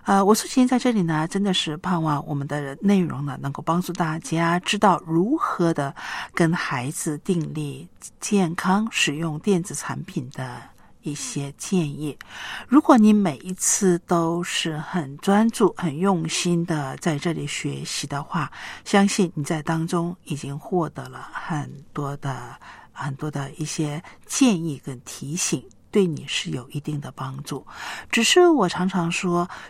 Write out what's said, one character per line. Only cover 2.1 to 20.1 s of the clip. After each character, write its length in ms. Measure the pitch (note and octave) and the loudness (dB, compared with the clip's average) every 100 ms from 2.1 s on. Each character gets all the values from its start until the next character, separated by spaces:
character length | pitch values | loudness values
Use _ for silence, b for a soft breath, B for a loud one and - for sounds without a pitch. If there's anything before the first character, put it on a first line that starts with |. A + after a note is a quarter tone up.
| C#3+ - | -2 -2
我 60 | |
们 120 | C#3+ C#3 | -4 -4
的 320 | D3 C#3 C3+ | -4 -6 -2
内 180 | G3 G3 | 4 4
容 260 | E3 C3 C#3+ | 2 -2 -6
呢， 120 | C3 | -6
能 120 | C#3 | -8
够 100 | C3+ | -6
帮 180 | - E3+ | 0 0
助 120 | F3+ | 0
大 260 | E3+ E3 D#3+ | -2 -2 -2
家 400 | - E3 E3+ F3 | -2 0 2 0
知 180 | - G#3 | 0 4
道 240 | G#3+ E3 D#3+ | 4 4 2
如 320 | E3 G3+ D#4+ | 2 2 2
何 360 | - - E3+ | 0 2 2
的 220 | D#3+ C#3 - B B B | 2 -4 -6 B B B
跟 200 | - E3 | 2 2
孩 380 | F3+ - C3+ B2 | 2 -2 -2 -2
子 260 | - E3 D3+ | -4 -6 -6
订 340 | - F3 D3+ | -2 -2 -2
立 340 | D3 D3 C3 E3+ - - - | -4 -6 -8 -16 -20 -20 -10
健 340 | - G3+ E3+ F3 | 0 2 2 0
康 300 | F3+ G#3 A3 | 2 2 2
使 240 | - - D3 | 0 0 0
用 240 | E3 D3+ | -4 -2
电 240 | G#3 F#3 | 2 2
子 100 | F3 | 0
产 240 | C#3+ - C3 | -8 -8 -8
品 260 | - F3 B2+ | -6 -6 -6
的 280 | C3+ B2+ B2 - - b b | -8 -10 -10 -16 -20 b b
一 120 | D#3+ C#3+ | -8 -8
些 380 | - D3 C#3 - | -6 -6 -6 -8
建 300 | - F#3 D3+ | -2 0 0
议。 300 | C#3 D3+ - B B B B B | -4 -8 -8 B B B B B
如 140 | C#4 | 4
果 160 | - C4 | 8 8
你 160 | G#3+ | 8
每 240 | G#3+ F#3+ C#3+ | 6 4 -2
一 160 | F#3 | -8
次 440 | F#3 - - F#3+ F3 | -4 0 2 4 2
都 440 | - F3 E3 E3+ | 2 2 2 0
是 340 | F3 - E3+ D#3 | -2 -4 -4 -4
很 400 | D3+ F#3 C3+ C#3+ | -4 -4 -4 -4
专 300 | - G3+ A3+ | 2 4 4
注、 220 | - F#3+ - | 4 2 2
很 200 | F3 C#3 | -4 0
用 300 | G3 F3+ D#3+ | 0 0 0
心 380 | - F3 F3 F3 | -2 2 2 0
的 320 | D#3 C3+ C3+ | -2 -4 -4
在 200 | F3 C#3+ | -2 0
这 140 | E3+ | -2
里 160 | D#3 C#3+ | -2 -4
学 340 | - C#3+ C#3 D#3 | -6 -6 -6 -8
习 200 | - C#3+ | -8 -6
的 160 | C#3+ | -8
话， 300 | D3 F3+ C#3 B B B | -4 -4 -4 B B B
相 240 | - G3+ G3+ | 2 4 4
信 240 | - F3 | 4 0
你 80 | D#3 | 0
在 200 | C#3+ D#3+ | -4 -4
当 260 | D3+ D#3+ E3 | -2 -2 0
中 260 | F3 E3+ | -2 -2